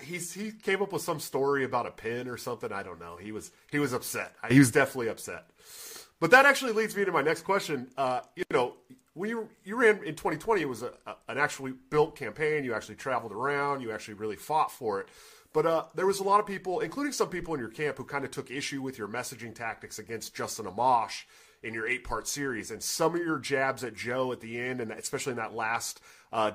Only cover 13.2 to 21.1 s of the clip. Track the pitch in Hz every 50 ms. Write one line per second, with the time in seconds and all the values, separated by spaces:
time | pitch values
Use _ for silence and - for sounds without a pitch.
13.2 | 113 110 98 107 127 143 143 143 143 143 143 139 123 110 110 107 - 113 104 98
14.2 | 107 107 101 - - - 151 156 143 - - - 127 110 98 98 95 - - -
15.2 | - - - - - _ - 156 156 165 165 160 160 - - - 185 196 196 196
16.2 | 190 196 196 208 208 202 196 180 - 185 180 160 175 165 - 269 285 294 240 -
17.2 | 208 160 175 175 - 160 160 139 113 110 - - 151 143 131 - 123 - 143 143
18.2 | 131 123 - 139 - - 120 143 135 - 143 139 131 135 131 117 104 101 110 123
19.2 | 120 - 131 110 117 113 107 - 117 113 110 - - 104 - - 104 113 117 107
20.2 | - - - - 120 110 - - 104 95 92 107 120 131 127 117 110 92